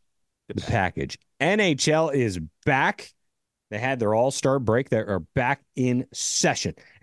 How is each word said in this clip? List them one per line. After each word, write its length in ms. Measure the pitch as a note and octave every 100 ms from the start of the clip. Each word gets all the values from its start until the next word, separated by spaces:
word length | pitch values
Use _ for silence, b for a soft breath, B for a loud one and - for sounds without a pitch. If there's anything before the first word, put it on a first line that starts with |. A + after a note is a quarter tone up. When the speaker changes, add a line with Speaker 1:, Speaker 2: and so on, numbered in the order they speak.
| _ _ _ _ -
Speaker 1:
The 80 | -
Speaker 2:
The 60 |
Speaker 1:
package. 100 | -
Speaker 2:
package. 480 | A#2 F2+ - C2+ - _ _
N 200 | D3 G#3
H 280 | G3 C#3 -
L 220 | D#3 D#3+
is 300 | C#3 A#2 F2+ D#2+ - -
back. 480 | C3+ E3 - - _ _ _ _ _ _
They 80 | G#2
had 220 | B2+ C3+
their 160 | G#2+ A2
All-Star 420 | B2+ - C3+ C#3
break. 320 | A2 A2+ C3+
They 80 | A2+
are 220 | G#2 F#2+ D#2+ -
back 260 | B2 C#3 _ -
in 320 | B2+ B2 -
session. 640 | - - - E3 C#3 - - B B